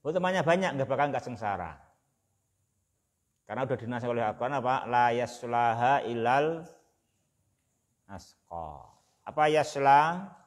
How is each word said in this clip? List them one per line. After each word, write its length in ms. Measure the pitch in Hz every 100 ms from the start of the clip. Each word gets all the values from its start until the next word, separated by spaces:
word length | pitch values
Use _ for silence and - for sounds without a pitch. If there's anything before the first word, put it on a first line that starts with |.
Walaupun 160 | 139 175
temannya 240 | 180 185
banyak, 300 | 156 175 185 139
nggak 80 | 123
bakal 240 | 131 143
nggak 160 | 127 127
sengsara. 560 | 113 110 95 85 76 _ _ _ _ _ _ _ _ _ _ _ _ _ _ _ _
Karena 240 | _ 110 131
udah 80 | 120
dinasihati 320 | 113 120 120
oleh 160 | 117
Al-Quran 320 | 110 104 120 143
apa? 320 | 123 131 110
La 240 | 123 120
yaslaha 880 | 120 120 - 120 120 120 113 123 139 -
ilal 560 | 117 117 135 151 165 165 - _ _ _ _ _ _ _ _ _ _ _ _ _
asqa. 800 | 98 - _ _ 85 80 71 58 _ _ _
Apa 320 | - 147 151
yasla? 800 | 156 147 143 139 139 156 175 196 -